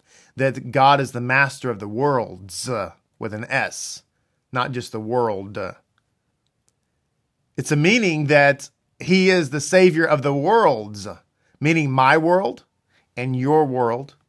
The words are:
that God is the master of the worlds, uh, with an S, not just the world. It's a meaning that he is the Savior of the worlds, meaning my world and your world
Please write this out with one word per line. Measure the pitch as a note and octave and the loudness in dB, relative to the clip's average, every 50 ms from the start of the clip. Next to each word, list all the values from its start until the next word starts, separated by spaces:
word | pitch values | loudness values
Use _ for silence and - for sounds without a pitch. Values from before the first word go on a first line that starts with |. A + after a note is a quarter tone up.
| _ _ _ _ _ _ - | _ _ _ _ _ _ -6
that | A#2+ C3+ C3+ A#2 C3 B2 B2+ | -2 -2 -2 -2 -4 -8 -4
God | A2 C#3 C3+ C#3 C#3+ C#3 | 0 4 4 6 4 4
is | C3+ A#2+ - | 2 -2 -6
the | B2 | -8
master | A#2+ B2 C3 C#3 C#3 C3 - - - B2+ | -4 0 2 2 2 0 -2 -8 -8 -8
of | A2+ F#2+ | -6 -6
the | G#2+ | -8
worlds, | G#2 G#2+ A#2 C#3 D3 C#3 B2 G#2 G2 F#2+ F#2 G2 G2 - - - B2 | -8 -4 -2 0 0 0 0 -2 -4 -10 -16 -18 -16 -14 -12 -8 -6
uh, | B2 G#2+ F#2+ E2 - _ _ _ _ | -6 -6 -6 -8 -10 _ _ _ _
with | - A2+ A2 G#2 | -12 -12 -10 -10
an | G#2+ A#2+ | -10 -8
S, | - C3 C3 A2 F2+ - - - - - - _ _ _ _ _ _ _ _ _ _ | -4 -4 -4 -4 -4 -8 -10 -14 -14 -14 -16 _ _ _ _ _ _ _ _ _ _
not | - B2 B2+ - B2+ | -6 -6 -4 -4 -6
just | B2 - - | -10 -10 -10
the | - A2 | -12 -10
world. | A2 G#2+ B2 B2 A#2+ A2+ G2+ F#2+ G2 G2+ G#2 G#2+ F#2+ F2+ - _ _ _ _ _ _ _ _ _ _ _ _ _ _ _ _ _ _ _ _ _ _ _ _ _ _ _ _ _ _ _ _ _ _ _ _ | -8 -4 -2 -2 -2 -2 -4 -6 -10 -12 -10 -10 -10 -10 -12 _ _ _ _ _ _ _ _ _ _ _ _ _ _ _ _ _ _ _ _ _ _ _ _ _ _ _ _ _ _ _ _ _ _ _ _
It's | - C3 - | -8 -4 -2
a | D3+ | 0
meaning | D3 D3+ F#3 A3+ B3 A3 F3+ D#3 D3+ D3+ | 2 4 4 2 2 2 0 -2 -2 0
that | C#3 D3 C#3+ C#3+ C#3+ C#3 C#3 - - _ _ _ _ _ - | 2 4 6 6 4 2 0 -4 -20 _ _ _ _ _ -8
he | - - F#3 F#3+ F#3 F#3 | -2 2 2 4 4 4
is | F#3 F3+ D#3+ B2 | 2 2 0 -2
the | C3+ D3 | -4 -6
Savior | C#3 - F#3 F#3 F#3 F#3 D#3 E3 E3 | -2 2 4 6 6 6 4 4 0
of | D3+ D3+ C#3 | 2 0 0
the | B2+ C#3+ C#3 | 0 0 -2
worlds, | C#3+ C#3+ F3+ A3 A#3 G#3+ D#3+ C3 A2 G#2+ G#2 G#2 G2+ F#2+ G2+ F2 - _ _ _ _ _ _ _ | 0 0 2 4 4 4 4 2 0 -4 -10 -12 -14 -12 -14 -14 -16 _ _ _ _ _ _ _
meaning | - C3+ D#3 E3 E3 D3 C3+ | -4 0 0 0 0 0 0
my | C3 C3 C3 C3+ D3+ | 2 4 4 6 6
world | D#3+ D#3+ E3+ F3 F#3 G3+ A#3+ C4+ - _ _ _ _ _ _ _ _ _ _ - | 4 4 2 2 2 0 -2 -6 -8 _ _ _ _ _ _ _ _ _ _ -10
and | B2 B2 C3 B2+ | -8 -6 -4 -4
your | B2+ B2+ C#3 D#3 D#3 D3+ | -2 0 2 2 2 2
world | C3+ B2+ B2+ B2 A#2 A#2 B2 C#3 C#3+ _ _ _ | 2 0 0 0 0 -2 -4 -8 -12 _ _ _